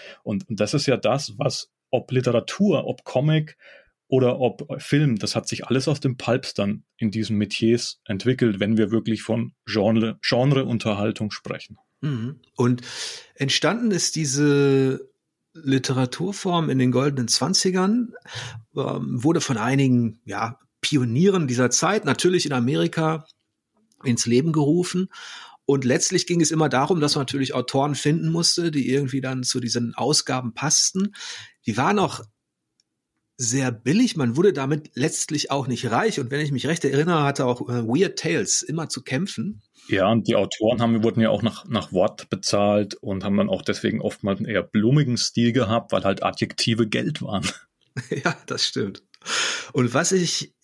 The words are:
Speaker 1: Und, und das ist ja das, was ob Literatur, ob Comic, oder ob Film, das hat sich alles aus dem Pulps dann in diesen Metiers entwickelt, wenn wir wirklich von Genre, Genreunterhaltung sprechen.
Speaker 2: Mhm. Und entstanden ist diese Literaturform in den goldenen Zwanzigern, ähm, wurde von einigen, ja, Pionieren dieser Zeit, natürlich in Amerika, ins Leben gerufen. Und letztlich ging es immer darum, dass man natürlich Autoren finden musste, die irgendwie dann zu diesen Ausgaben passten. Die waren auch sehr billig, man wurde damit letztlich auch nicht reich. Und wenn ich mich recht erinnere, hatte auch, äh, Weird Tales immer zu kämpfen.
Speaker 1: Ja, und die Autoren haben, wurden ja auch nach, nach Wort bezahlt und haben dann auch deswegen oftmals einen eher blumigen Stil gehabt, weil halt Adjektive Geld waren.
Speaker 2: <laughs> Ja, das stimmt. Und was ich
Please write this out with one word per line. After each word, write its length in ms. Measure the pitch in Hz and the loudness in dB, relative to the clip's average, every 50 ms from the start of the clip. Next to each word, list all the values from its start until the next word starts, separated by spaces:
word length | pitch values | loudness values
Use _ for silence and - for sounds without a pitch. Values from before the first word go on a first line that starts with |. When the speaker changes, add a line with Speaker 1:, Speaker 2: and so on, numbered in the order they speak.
| - - - - - | -20 -20 -20 -12 -6
Speaker 1:
Und, 240 | 113 107 98 - | -4 -4 -4 -4
und 140 | - 113 98 | -4 -4 -2
das 120 | 104 101 - | 0 0 0
ist 120 | 143 - | 0 2
ja 100 | - 127 | 2 2
das, 420 | 107 - 107 113 143 - - 104 | 2 2 2 0 0 -2 -6 -4
was 320 | - - 127 123 - - - _ _ _ _ | -2 -2 -2 -2 -4 -8 -12 _ _ _ _
ob 180 | - 120 - - | -2 -2 -2 -2
Literatur, 760 | 123 127 120 120 117 117 113 - - - 202 208 160 120 - | -2 0 2 2 2 2 0 -2 -2 0 2 2 2 2 0
ob 160 | 117 123 - - | -4 -6 -8 -8
Comic, 540 | - - - 143 156 156 156 156 151 - _ - - - - _ _ _ _ _ - | -4 -2 0 2 4 2 2 0 -2 -8 _ -20 -20 -20 -20 _ _ _ _ _ 0
oder 300 | 135 131 127 120 123 - | 2 4 4 4 2 2
ob 280 | 127 117 101 - - - - - | 0 0 -2 -4 -10 -12 -12 -12
Film, 360 | - - 143 143 151 139 113 | -4 0 2 2 4 2 2
das 180 | 98 104 107 - | 0 -2 -4 -4
hat 120 | 113 - | -4 -4
sich 200 | - 135 - - | -4 -6 -6 -4
alles 200 | - 123 131 131 | -2 -2 0 0
aus 120 | 165 147 - | 0 -2 0
dem 180 | - 139 123 | -2 -2 -4
Pulps 380 | - - - 117 135 - - - | -2 -2 -2 -2 -2 -2 -4 -4
dann 280 | - 101 101 107 - - _ _ | -2 -2 -2 -2 -4 -8 _ _
in 140 | - 117 107 | -4 -4 -2
diesen 260 | 98 110 110 98 113 | -2 -2 -2 -2 0
Metiers 640 | 101 107 101 - - 117 113 120 120 - - - _ _ | 0 0 -2 -2 0 2 2 2 2 0 -4 -10 _ _
entwickelt, 540 | - 101 95 - 123 131 - 127 113 101 95 | -8 -6 -2 0 0 0 2 2 2 2 2
wenn 160 | 104 101 113 | 0 2 2
wir 140 | 110 110 98 | 2 2 2
wirklich 300 | 113 110 92 120 110 104 | 0 0 0 -2 -4 -4
von 320 | - - 107 117 117 127 - _ _ | -2 -2 -2 -2 -4 -6 -10 _ _
Genre, 520 | - 101 107 95 110 113 113 110 113 107 - - | -4 0 2 2 4 4 2 2 0 -4 -6 -4
Genreunterhaltung 1000 | - 131 117 127 143 143 135 131 117 120 107 - 113 104 101 104 113 107 - 110 104 | 0 2 2 4 4 4 2 2 0 -2 -2 -2 -2 -2 0 -2 -2 -2 -4 -6 -8
sprechen. 480 | - - - - 90 - - - 104 - _ _ _ _ | -8 -8 -10 -10 -10 -10 -12 -18 -20 -20 _ _ _ _
Speaker 2:
Mhm. 380 | - 151 139 113 113 127 151 - _ _ _ | -6 -6 -4 -4 -6 -8 -10 -12 _ _ _
Und 260 | - 123 123 127 123 123 - - - - - - - - - _ | 0 2 2 2 0 -4 -8 -12 -10 -10 -10 -10 -14 -16 -16 _
entstanden 560 | - 139 135 - - - 151 196 233 240 220 | -4 -2 0 0 2 2 2 2 2 0 0
ist 240 | 190 165 - - - | 0 0 0 -2 -2
diese 920 | 160 160 135 131 143 147 147 143 143 143 139 135 135 135 131 131 - - - _ _ _ _ _ _ _ _ - | -2 -2 -2 0 2 4 4 6 6 6 6 6 4 4 2 0 -2 -6 -14 _ _ _ _ _ _ _ _ -20
Literaturform 1160 | 165 - 135 135 131 127 - 131 131 127 123 - - 165 196 202 - - 190 175 170 160 147 | -8 -2 0 0 2 2 0 0 0 0 -2 -2 -4 -6 -6 -6 -4 -4 -2 -2 0 0 0
in 100 | 135 131 | 0 2
den 120 | 127 127 | 2 2
goldenen 360 | 123 123 135 151 139 131 120 | 2 2 2 0 0 -2 -2
Zwanzigern, 880 | 113 - - 127 156 196 - - 190 180 185 185 196 220 247 233 - - - - - - - - - - - - _ - | 0 0 0 0 0 0 2 2 2 2 2 2 2 2 2 0 -2 -8 -14 -18 -14 -12 -12 -12 -12 -14 -16 -18 _ -6
ähm, 480 | 143 135 - - - - 139 135 123 110 | -4 -4 -4 -4 -4 -4 -4 -2 0 2
wurde 180 | 156 170 165 | 2 2 2
von 160 | - - 135 | 0 -2 -2
einigen, 640 | 107 110 123 135 139 139 131 123 123 117 113 110 - _ | -2 0 2 2 4 4 4 4 4 2 0 -4 -8 _
ja, 340 | 104 98 104 113 113 120 - _ _ _ _ | -10 -6 -6 -6 -6 -8 -10 _ _ _ _
Pionieren 640 | - - 151 135 127 117 113 135 180 202 190 185 156 | -4 0 0 0 0 0 2 4 4 4 4 2 2
dieser 220 | 127 123 120 127 120 | 0 2 2 2 2
Zeit, 360 | - - - 165 202 220 - | 2 2 0 0 0 0 0
natürlich 400 | 139 127 - - 180 185 175 - | 0 0 2 2 2 2 2 0
in 80 | - 143 | 0 0
Amerika, 720 | 127 117 127 151 165 170 165 - 165 160 156 160 156 - _ _ _ _ _ _ _ _ _ _ _ _ _ _ _ - | 0 0 0 2 0 0 0 0 0 0 0 0 -2 -6 _ _ _ _ _ _ _ _ _ _ _ _ _ _ _ -2
ins 220 | 139 117 113 - | 0 0 0 2
Leben 280 | 120 117 127 151 165 151 | 2 4 4 4 4 2
gerufen. 560 | 156 143 143 160 180 180 - - 180 190 - - - - - - - - - - _ _ | 2 2 4 2 2 0 0 -2 -2 -4 -4 -6 -12 -18 -18 -18 -18 -20 -20 -20 _ _
Und 180 | - 139 139 131 | 0 0 2 2
letztlich 400 | 120 131 - - - 185 175 - | 2 2 2 2 0 0 0 0
ging 160 | - 175 170 | 0 2 2
es 100 | 165 - | 2 2
immer 180 | 165 156 156 143 | 2 2 2 2
darum, 300 | 127 127 139 156 190 165 | 2 2 2 2 2 2
dass 160 | 147 143 - | 2 2 0
man 80 | 151 135 | 0 -2
natürlich 300 | - - 139 135 123 - | -2 -2 -2 -2 -2 -2
Autoren 400 | 127 120 - - 135 139 147 143 | -4 -4 -2 0 0 0 0 0
finden 360 | 123 - 147 156 165 160 160 | 0 0 2 2 2 2 0
musste, 420 | 165 170 165 - - 175 170 170 | 0 0 2 0 0 0 0 0
die 180 | 156 143 120 120 | 0 0 0 0
irgendwie 320 | 127 139 143 127 131 135 | 0 0 0 -2 -2 -4
dann 220 | 131 131 131 131 127 | -4 -4 -4 -4 -4
zu 160 | - - 127 | -4 -2 -2
diesen 340 | 120 113 - 120 120 117 - | -2 -2 -2 -2 -4 -4 -4
Ausgaben 600 | - 113 131 151 - - - 131 127 127 117 - | -2 0 0 0 0 0 -2 -2 -4 -4 -6 -6
passten. 600 | - 135 156 - - - - - 190 196 202 - - - - - - - - _ _ _ | -4 -2 0 2 2 0 0 0 -2 -2 -4 -4 -8 -14 -14 -14 -14 -18 -20 _ _ _
Die 100 | 117 104 | -4 -2
waren 220 | 117 143 175 208 208 | 0 2 2 2 2
auch 240 | 185 131 - - - - _ _ _ _ _ _ _ _ _ _ _ _ _ _ _ _ _ _ _ _ _ - | 0 0 -2 -6 -14 -18 _ _ _ _ _ _ _ _ _ _ _ _ _ _ _ _ _ _ _ _ _ -8
sehr 300 | 123 113 123 139 131 127 | -6 -2 -2 -2 -2 -2
billig, 460 | 117 107 - 120 160 226 254 - - | -4 -2 0 2 2 4 4 2 2
man 180 | 160 135 117 113 | 0 0 0 2
wurde 160 | 147 185 202 | 4 4 4
damit 400 | 185 143 135 139 156 151 151 - - | 2 2 0 -2 -2 -2 -4 -6 -4
letztlich 540 | 127 127 160 - - - - 156 147 - - | -2 -2 -2 -2 -4 -4 -4 -4 -4 -2 -2
auch 180 | 139 139 123 | -2 -2 -2
nicht 240 | 120 120 113 - 113 | -2 -4 -4 -2 0
reich. 280 | 110 135 202 226 - 147 | 0 0 0 0 -2 -2
Und 100 | 135 120 | -4 -4
wenn 120 | 135 147 | -4 -2
ich 100 | 151 147 | -2 -2
mich 160 | 139 120 - | -2 -2 -2
recht 160 | 135 170 165 - | -2 -2 0 0
erinnere, 400 | 135 135 139 156 180 175 156 147 | 0 2 2 2 2 2 2 2
hatte 220 | 139 135 - 135 | 2 2 2 0
auch, 160 | 123 123 123 - - | 0 0 -2 -4 -4
äh, 180 | 123 123 113 | -4 -2 0
Weird 320 | 107 120 165 190 170 - - | 0 2 2 2 0 -2 -4
Tales 420 | - 160 170 143 98 - - - | -4 -2 0 0 0 0 -2 -2
immer 280 | - - 151 165 156 - | -2 -4 -6 -6 -6 -6
zu 120 | - 131 | -8 -10
kämpfen. 600 | - - 131 135 190 202 - - 117 190 208 - - _ _ _ - | -6 -4 -4 -4 -4 -4 -6 -6 -6 -6 -8 -10 -16 _ _ _ -6
Speaker 1:
Ja, 220 | - 104 95 92 101 | -2 0 2 4 4
und 160 | 117 113 95 | 4 2 2
die 80 | 113 110 | 2 2
Autoren 460 | 104 98 95 - - 107 110 120 110 | 2 0 0 -2 0 0 0 2 2
haben, 220 | 117 117 113 113 107 | 2 2 2 4 2
wurden 180 | 113 95 113 | 2 4 4
ja 80 | 113 107 | 4 4
auch 120 | 104 98 | 2 2
nach, 240 | 104 110 - - - | 0 -2 -2 -4 -6
nach 280 | - 120 104 - - 107 | -4 -4 -4 -2 0 2
Wort 360 | 92 107 - - - - - | 2 2 2 0 -6 -10 -8
bezahlt 680 | - 95 - - - 101 101 104 104 104 101 101 - | -8 -6 -2 0 2 2 4 4 4 2 2 -2 -6
und 280 | - - 104 98 95 87 | -10 -8 -8 -6 -4 -2
haben 140 | 98 98 | 0 0
dann 120 | 104 107 104 | 2 2 0
auch 120 | 95 92 | 0 -2
deswegen 400 | - - 101 - - 107 101 113 | -2 -2 -2 -2 -2 -2 -2 -2
oftmals 380 | - 101 - - - 98 98 95 | -4 -4 -6 -4 -2 -2 -2 -2
einen 100 | - - | -2 -2
eher 120 | 107 90 | -2 -2
blumigen 560 | - - - 107 104 120 135 151 143 120 120 | -2 0 0 2 4 4 4 4 4 2 0
Stil 360 | 113 - - - 120 117 117 117 | -2 -2 -2 0 2 2 2 2
gehabt, 380 | 131 117 98 113 117 - - - | 2 2 2 0 -2 0 0 -2
weil 100 | 101 98 | 0 0
halt 180 | 98 98 - - | 0 0 0 -2
Adjektive 640 | 95 - - 110 92 - - - 123 113 110 117 | -4 -2 -2 -4 -4 -4 -2 -2 0 2 2 2
Geld 340 | 110 120 120 120 156 151 - | 0 0 -2 -2 -2 -4 -6
waren. 240 | - - 107 92 85 | -6 -6 -4 -4 -4
Speaker 2:
<laughs> 80 | - - - - _ _ _ _ _ - - - - - 143 - | -4 -8 -10 -16 _ _ _ _ _ -12 -12 -10 -8 -6 -4 -4
Ja, 140 | 170 151 - - | -4 -4 -6 -8
das 200 | - 127 - - | -10 -6 -4 -4
stimmt. 380 | - - 127 113 98 95 - _ _ _ _ - - - - - - - - - - - | -4 -4 -4 -4 -6 -8 -12 _ _ _ _ -10 -6 -4 -4 -2 -4 -4 -6 -8 -4 -2
Und 200 | 135 123 117 113 | 0 0 2 2
was 200 | 139 170 - 190 | 0 0 2 2
ich 400 | 185 175 160 - - 147 - _ _ | 2 2 0 -2 -4 -6 -10 _ _